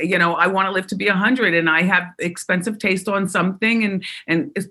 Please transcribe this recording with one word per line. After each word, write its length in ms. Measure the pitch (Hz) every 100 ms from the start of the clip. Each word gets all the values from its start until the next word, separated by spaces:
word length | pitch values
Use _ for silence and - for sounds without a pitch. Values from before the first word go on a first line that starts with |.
| 170
You 140 | 180
know, 160 | 170 156
I 100 | 180
wanna 240 | 190 190
live 160 | 190 185
to 80 | 190
be 120 | 202
a 80 | 190
hundred, 400 | 214 262 196 170
and 120 | 165
I 100 | 160
have 220 | 180 180 175 -
expensive 580 | 175 170 - 185 185 214
taste 300 | 202 185 196
on 180 | 196 185
something 560 | 190 180 190 220 233
and, 200 | 208 190 - - -
and 280 | 165 147 - 190